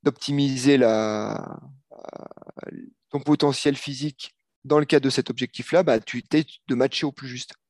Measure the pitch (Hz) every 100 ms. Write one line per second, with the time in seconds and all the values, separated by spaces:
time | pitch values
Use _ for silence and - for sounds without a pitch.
0 | 147 131 - 143 143 131 131 139 120 110
1 | 110 107 107 104 - - 135 139 _ -
2 | - - - - - - - - - _
3 | _ 143 139 147 147 135 147 139 - 131
4 | 151 - - _ _ _ 135 151 147 147
5 | 135 131 - 117 123 - 123 165 170 113
6 | - 123 - 156 151 - - 123 131 -
7 | 147 139 135 127 - -